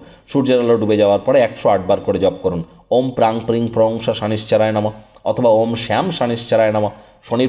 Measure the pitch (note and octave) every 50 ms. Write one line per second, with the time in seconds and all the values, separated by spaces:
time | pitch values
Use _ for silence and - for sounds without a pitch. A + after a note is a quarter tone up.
0 | - - - - _ - - C#3+ C3 B2 B2+ B2 A#2+ A#2 A#2 A2 G#2+ G#2 A2 G#2+
1 | G#2 G2+ G2+ G2+ - - C3 C#3 A#2+ - - - - A#2+ G#2 G2 F2+ F2+ G2+ F#2+
2 | - - G2 F#2 F2+ F#2 - - - F#2 F2 E2+ E2 - - - _ - A2 B2
3 | C3 C3 B2+ - A#2+ A2 A2 A#2 A2+ A#2 A2+ A#2 A#2 A#2 - A2+ A2 A2 A2+ A2+
4 | A2+ A#2+ A2+ - G#2+ G#2+ A2 G#2+ A2 - A2+ G#2+ G#2+ A2 A2 G#2+ G#2 G#2+ G#2+ -
5 | - - _ - - - G#2+ - B2 A#2 A2 A2 A2+ A2+ A#2 A2+ - - - A#2
6 | D#3+ F#3+ E3 - B2+ A#2 A#2 A#2 - - - A2 A2 G#2+ G#2+ G#2+ G#2+ G2+ - -
7 | - - - _ - - A#2 A#2 C3